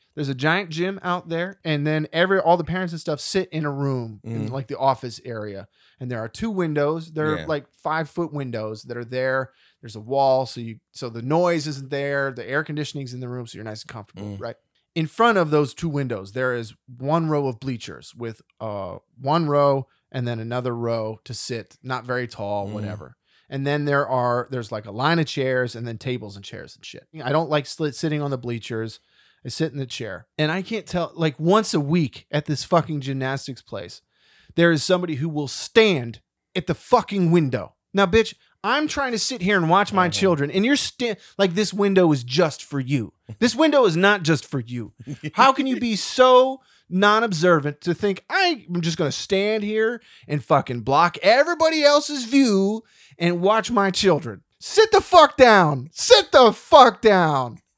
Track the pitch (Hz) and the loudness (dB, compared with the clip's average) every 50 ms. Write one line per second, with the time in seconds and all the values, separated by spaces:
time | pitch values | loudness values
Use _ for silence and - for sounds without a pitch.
0 | _ _ - 151 151 135 139 123 135 156 165 190 208 165 156 160 175 190 196 190 | _ _ -8 -6 -6 -4 -4 -2 0 0 0 0 -2 -6 -6 -4 -4 -4 -4 -6
1 | - 180 175 180 - 170 165 165 175 190 196 _ - 165 151 147 147 151 156 156 | -4 -4 -4 -4 -4 -6 -6 -6 -6 -6 -10 _ -6 -4 -2 -2 0 0 -2 -2
2 | 151 - - 165 190 185 196 190 180 170 175 175 160 160 170 185 185 175 165 160 | -2 -4 0 0 2 2 2 2 4 4 2 2 2 -2 -4 -4 -4 -6 -6 -8
3 | - - 151 139 - - - 190 185 - - 160 156 147 139 139 139 139 135 127 | -6 -6 -6 -6 -6 -4 -2 -2 -2 -2 -4 -6 -6 -4 -4 -2 -2 -2 -2 -4
4 | 117 113 107 101 - 110 113 113 107 107 123 135 131 - 139 - 131 135 131 - | -6 -8 -12 -14 -12 -8 -6 -6 -6 -6 -6 -8 -8 -8 -6 -2 0 0 0 0
5 | - 123 107 - - 127 117 110 107 104 98 95 101 - _ _ _ _ _ - | -4 -12 -12 -12 -12 -12 -10 -10 -10 -10 -10 -12 -14 -18 _ _ _ _ _ -14
6 | 127 123 123 113 110 113 - - 214 226 214 190 175 160 151 147 143 143 160 170 | -10 -8 -8 -8 -8 -10 -10 -8 -8 -6 -4 -2 -2 -2 0 0 0 0 0 -2
7 | 160 - - 156 151 156 156 - - - 156 147 - _ _ - - 156 156 165 | -6 -10 -8 -4 -2 -2 -2 -4 -4 -4 -6 -6 -6 _ _ -10 -6 -4 -4 -4
8 | 156 143 - 170 170 160 143 147 139 127 117 110 110 107 110 110 - 127 120 120 | -4 -6 -6 -6 -6 -6 -6 -8 -8 -6 -6 -6 -6 -8 -10 -12 -12 -12 -12 -12
9 | 120 113 127 127 131 131 131 135 131 127 _ _ _ _ _ _ - 117 104 110 | -10 -8 -6 -4 -2 -2 -2 -2 -4 -6 _ _ _ _ _ _ -20 -16 -16 -14
10 | 107 117 135 135 139 135 131 131 131 120 - 127 120 113 110 - _ _ - - | -10 -4 -2 0 2 2 2 2 0 -2 -8 -12 -12 -12 -14 -16 _ _ -14 -12
11 | 135 120 113 117 113 131 151 165 180 175 170 165 139 156 147 135 135 131 143 139 | -10 -10 -10 -8 -4 0 0 2 2 2 0 0 -2 -6 -8 -10 -10 -8 -6 -6
12 | 143 143 143 139 139 139 127 120 113 101 131 147 156 - 151 151 147 - - 147 | -4 -4 -2 -2 -4 -4 -6 -8 -10 -6 -4 -4 -4 -4 -6 -6 -6 -8 -8 -10
13 | 139 123 123 123 127 123 123 123 120 113 - - 110 110 107 110 - - - 113 | -10 -10 -12 -12 -10 -10 -10 -10 -12 -12 -14 -14 -12 -12 -12 -14 -14 -16 -16 -16
14 | 101 _ - 92 104 104 101 98 104 117 - _ _ _ _ _ _ _ - 170 | -16 _ -16 -14 -12 -12 -10 -10 -10 -12 -12 _ _ _ _ _ _ _ -6 -6
15 | 160 151 - - 226 233 226 190 170 151 151 151 147 131 - - - 165 143 143 | -6 -4 0 2 4 4 4 4 2 2 2 2 2 0 -2 -6 -6 -4 -4 -4
16 | 139 127 117 98 95 98 101 127 131 127 123 120 117 107 - _ _ - 127 120 | -4 -4 -6 -8 -8 -10 -6 -4 -2 -2 -2 -4 -6 -10 -14 _ _ -20 -18 -10
17 | 127 139 156 165 165 156 156 147 143 135 120 107 - 135 127 110 - - 82 60 | -4 -2 0 0 0 0 -2 -2 -2 -2 -6 -6 -8 -8 -8 -8 -10 -14 -16 -16
18 | - - - 117 117 117 110 - _ _ _ - 120 110 104 101 95 90 95 95 | -18 -20 -16 -12 -12 -12 -12 -14 _ _ _ -12 -10 -10 -8 -8 -10 -10 -12 -14
19 | _ _ _ 120 123 139 151 170 165 147 143 143 143 143 139 139 127 _ _ _ | _ _ _ -10 -2 0 0 0 2 2 2 4 4 4 2 0 -2 _ _ _
20 | _ _ - 135 123 120 120 113 113 113 120 127 123 127 120 117 117 117 117 113 | _ _ -8 -6 -6 -4 -6 -6 -6 -6 -6 -4 -4 -4 -4 -4 -4 -4 -2 -2
21 | 110 110 110 - _ - 120 - - - 127 113 101 _ - _ - 127 131 123 | -4 -6 -8 -12 _ -14 -12 -12 -10 -8 -10 -10 -10 _ -20 _ -10 -8 -8 -8
22 | 113 123 127 123 123 120 - - 104 101 104 104 101 101 107 107 107 95 92 104 | -6 -6 -4 -4 -4 -6 -8 -10 -8 -6 -6 -6 -6 -8 -8 -8 -8 -10 -10 -12
23 | - 64 - _ _ _ _ _ _ - - 139 139 143 147 151 147 147 143 139 | -14 -18 -20 _ _ _ _ _ _ -12 -8 -6 -4 -2 -2 -2 0 0 0 0
24 | 143 110 131 127 123 123 120 123 120 - 135 127 117 107 120 107 107 110 98 113 | 0 0 0 0 0 0 0 -2 -4 -6 -8 -10 -8 -8 -10 -12 -12 -10 -8 -4
25 | 131 147 170 170 156 - - 147 131 131 131 127 127 120 - 117 117 117 117 107 | 0 0 2 0 0 -2 -2 -4 -2 -2 0 -2 -2 -4 -6 -10 -10 -10 -10 -10
26 | - 131 127 120 104 104 101 101 98 - - 95 - - - _ - - - - | -6 -6 -6 -6 -8 -12 -16 -16 -18 -16 -16 -16 -16 -18 -20 _ -20 -20 -20 -20
27 | - _ - 156 131 131 139 156 165 139 151 151 135 - - - 160 147 139 - | -20 _ -16 -10 -4 -2 0 0 0 0 -2 -2 -2 -4 -6 -6 -6 -6 -4 -4
28 | - 156 151 147 147 143 135 127 120 123 117 113 - - 120 110 113 110 - - | -4 -4 -2 -2 -4 -4 -6 -6 -6 -6 -8 -8 -8 -8 -6 -6 -6 -8 -10 -14
29 | _ _ _ _ _ _ _ _ - 127 - - 160 156 123 143 135 120 - - | _ _ _ _ _ _ _ _ -12 -10 -4 -4 -4 -4 -4 -6 -10 -10 -10 -10
30 | 120 104 95 87 - _ _ - 151 151 160 190 185 190 226 214 - - - 180 | -10 -10 -12 -14 -16 _ _ -4 -2 -2 -2 -4 -6 -6 -8 -10 -8 -6 -6 -4
31 | 170 - - 151 165 160 131 - 156 170 190 220 202 - - 160 143 139 160 180 | -4 -4 -4 -4 -4 -4 -4 -2 0 2 4 4 2 2 -2 -2 0 0 0 0
32 | 156 123 - - - _ - 147 - - 147 - - - 180 170 156 165 156 147 | 0 0 -4 -10 -14 _ -6 -4 -2 -2 -4 -4 -2 2 2 2 2 0 -6 -8
33 | 131 135 139 135 131 131 135 135 - - 127 - - - 113 98 90 90 - - | -6 -6 -6 -4 -4 -4 -6 -6 -8 -10 -14 -16 -16 -14 -12 -12 -12 -12 -18 -20
34 | _ _ _ _ _ _ _ _ _ _ - - 170 170 165 147 - - 185 180 | _ _ _ _ _ _ _ _ _ _ 0 2 4 4 4 2 0 0 0 0
35 | 180 175 156 123 147 165 151 147 147 127 - - - - - 233 226 214 180 139 | 0 -4 -6 -6 -6 -6 -4 -6 -6 -6 -8 -8 -6 0 4 4 4 4 4 0
36 | 120 117 113 - _ _ _ _ _ _ - 190 - - 156 - - - - 233 | -4 -6 -12 -14 _ _ _ _ _ _ -8 -8 -4 -4 -6 -6 -2 2 2 2
37 | - - 202 196 180 165 170 175 156 131 120 113 85 - _ _ _ _ - 196 | 2 0 -2 0 2 4 4 2 2 2 -2 -6 -6 -8 _ _ _ _ 0 0
38 | 196 180 175 226 220 - - _ _ _ _ _ - 226 247 294 302 302 - 294 | 0 2 2 2 0 0 -4 _ _ _ _ _ -4 -2 -2 0 -2 -2 -4 -4
39 | 277 254 240 208 - - 262 226 180 190 208 190 170 160 170 196 202 - 208 190 | -4 -4 -4 -4 -4 -4 -6 -4 -2 0 2 2 2 4 4 4 2 2 2 2
40 | 180 175 - - 196 190 175 143 143 147 123 190 208 247 285 269 - - - - | 2 2 2 2 2 2 2 2 0 -2 0 0 2 2 2 2 0 -4 -6 -4
41 | 247 233 202 - - - - - 196 190 165 196 214 - - 202 202 202 196 190 | -4 -4 -4 -6 -10 -12 -2 0 0 0 2 0 -2 -2 0 0 0 2 4 4
42 | 180 165 151 131 120 123 127 156 180 156 - - - - 147 139 131 123 147 135 | 6 4 4 2 -2 -4 0 0 0 0 0 -6 -12 -10 -8 -6 -4 -2 -2 -2
43 | 107 - - _ _ - 110 - 220 240 - 233 320 311 294 277 - 190 160 165 | -2 -4 -12 _ _ -14 -6 0 0 0 2 2 2 4 4 4 4 4 4 4
44 | 190 202 208 202 170 151 165 - - - - 135 117 117 123 120 110 95 _ _ | 4 4 2 2 2 0 0 0 -2 -6 -8 -8 -8 -8 -10 -12 -12 -12 _ _
45 | - - 147 - - 151 - - 240 269 262 269 277 269 254 214 240 233 220 190 | -16 -16 -16 -12 -12 -8 0 2 4 4 4 2 0 -2 -2 -2 -2 -2 -2 -2
46 | - - - - 254 254 254 247 254 262 262 262 _ _ _ _ _ - 170 185 | -4 -4 2 4 6 8 8 6 6 4 0 -6 _ _ _ _ _ -6 -2 2
47 | 202 208 208 220 233 226 190 151 165 180 175 156 135 147 143 _ - 175 170 - | 4 4 4 4 2 0 -2 2 4 4 4 4 2 -2 -6 _ -4 -4 -2 0
48 | - 202 190 - _ - 302 381 392 359 330 233 - - 175 175 165 170 160 156 | 0 -2 -2 -4 _ -4 -2 0 2 2 0 -2 -6 -6 -6 -2 -2 -2 -2 0
49 | 170 139 127 - - - 190 190 202 208 220 220 208 208 214 220 220 220 240 226 | -2 -2 -2 -4 -4 -2 0 0 0 0 0 -2 -2 -2 -2 0 0 0 -2 -4
50 | _ _ - - - - 147 147 - - 160 139 - - 127 120 107 123 135 147 | _ _ -20 -20 -10 -6 -6 -4 0 2 2 2 2 0 -6 -6 -2 0 4 4
51 | 170 175 - - - 190 226 262 294 330 349 311 320 320 320 311 294 285 294 294 | 4 4 2 2 4 4 6 6 4 2 2 2 2 2 2 4 4 6 4 4
52 | 294 294 294 277 247 220 254 277 277 240 202 196 196 196 214 220 - _ _ _ | 2 0 -6 -6 -4 2 4 4 4 4 4 2 2 0 -2 -4 -8 _ _ _
53 | - - _ - 170 170 175 175 175 196 214 220 214 - 143 202 196 190 185 - | -20 -20 _ -2 -2 0 0 2 2 4 4 2 2 0 2 2 2 2 2 2
54 | - 190 165 143 - 120 101 92 _ _ _ _ - - - 403 440 440 440 381 | 4 4 4 2 0 -6 -12 -12 _ _ _ _ -12 -4 4 4 4 6 6 2
55 | - - - 349 311 285 - - 262 240 220 196 175 151 147 131 123 156 - - | 4 8 8 8 8 8 8 6 8 8 8 8 6 4 2 -2 -6 -10 -8 -2
56 | - - 466 415 339 - - 285 254 220 175 - - - 330 294 247 233 - - | 6 8 8 8 8 6 6 8 8 8 6 2 0 6 10 10 10 10 8 4
57 | - 220 202 185 175 156 147 135 127 120 110 - _ _ _ | 4 4 6 6 4 4 2 0 -2 -4 -8 -14 _ _ _